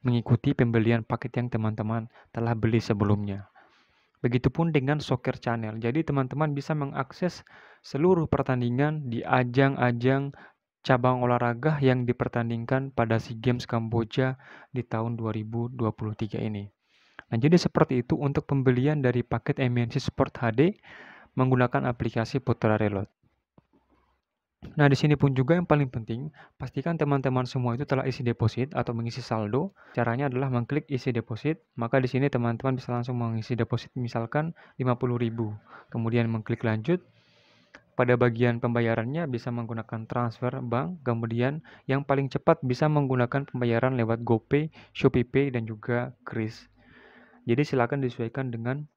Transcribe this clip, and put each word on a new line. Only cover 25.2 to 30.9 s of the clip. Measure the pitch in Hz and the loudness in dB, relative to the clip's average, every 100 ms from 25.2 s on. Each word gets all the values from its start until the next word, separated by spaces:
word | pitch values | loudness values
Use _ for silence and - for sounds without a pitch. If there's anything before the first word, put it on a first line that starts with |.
| 143 | 4
juga | 131 127 | 2 2
yang | 170 175 | 2 4
paling | 147 135 | 2 2
penting, | 127 110 117 151 - - _ | -4 -8 -8 -8 -14 -20 _
pastikan | 131 - 165 165 | -8 -6 -4 -2
teman-teman | 147 143 135 127 127 | 2 2 2 0 0
semua | 131 123 117 | -2 -2 -2
itu | 143 | 0
telah | 131 131 | 0 0
isi | 123 120 | -2 -2
deposit | 113 113 - 131 | 2 0 0 -4
atau | 143 120 | -2 -2
mengisi | 117 117 120 | -4 -4 -8
saldo. | 120 110 107 120 190 _ - | -4 -4 -2 -2 -4 _ -10
Caranya | - 117 117 143 | -2 0 0 -2
adalah | 123 135 | -2 -2
mengklik | 123 117 143 - | -2 -2 -4 -4